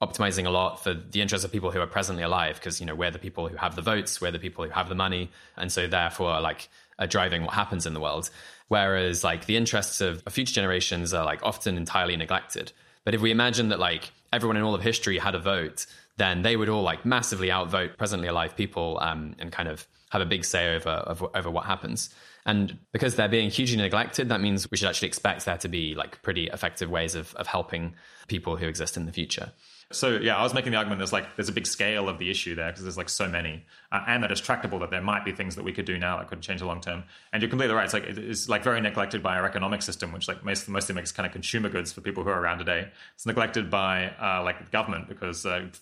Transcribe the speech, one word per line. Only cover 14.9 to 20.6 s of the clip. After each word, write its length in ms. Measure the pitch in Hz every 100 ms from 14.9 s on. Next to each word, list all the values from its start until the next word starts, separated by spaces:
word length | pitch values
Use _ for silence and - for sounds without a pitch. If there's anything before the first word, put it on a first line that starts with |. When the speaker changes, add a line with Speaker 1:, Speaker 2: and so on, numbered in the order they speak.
| 113 107 92
Speaker 1:
had 160 | 101
a 60 | 95
vote, 460 | 90 95 80 - - - - -
then 240 | 95 87
they 120 | 104
would 140 | 117 107
all, 140 | 110
like, 220 | 92 82
massively 460 | 117 127 117 98 92
outvote 480 | 92 87 95 90 -
presently 300 | 107 101 87
alive 280 | 85 82 -
people, 420 | 98 - 82 82
um, 340 | 82 80 76 -
and 100 | 85
kind 180 | - 82
of 200 | 78 - _ -
have 120 | 101
a 40 | 90
big 180 | 98
say 320 | 85 90